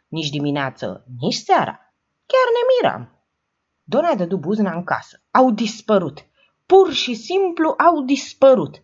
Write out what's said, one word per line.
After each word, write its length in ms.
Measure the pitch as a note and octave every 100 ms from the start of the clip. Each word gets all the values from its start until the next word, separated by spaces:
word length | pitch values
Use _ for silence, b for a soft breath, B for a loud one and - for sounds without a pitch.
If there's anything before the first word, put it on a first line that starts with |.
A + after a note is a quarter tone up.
| _
nici 220 | D#3+ D3+
dimineață, 760 | D3 C#3+ C#3+ C3+ - A2 - - A#2+
nici 140 | E3
seara. 600 | - - E4+ D#3 - _ _ _ _ -
Chiar 220 | C5 B4
ne 360 | A#4+ B4 B4 -
miram." 360 | G#2 A#2+ _ _ _ _ _ _ _
Dona 320 | - C4+ E4+
dădu 220 | A#3+ E3+ F#3
buzna 360 | D3 G#3+ G3
în 120 | E3
casă. 380 | F3 A#2 - _ _
"Au 200 | A#3+ C4
dispărut. 680 | G#3+ A3+ - - G3+ D#3+ - - _ _ _ -
Pur 260 | F#4+ F4+
și 220 | C4 -
simplu 600 | A3 - F#4+ F#4 E4+ D#4 -
au 260 | D#4+ D4+
dispărut." 800 | B3+ C4+ - - C4+ A#3+ C#3+ -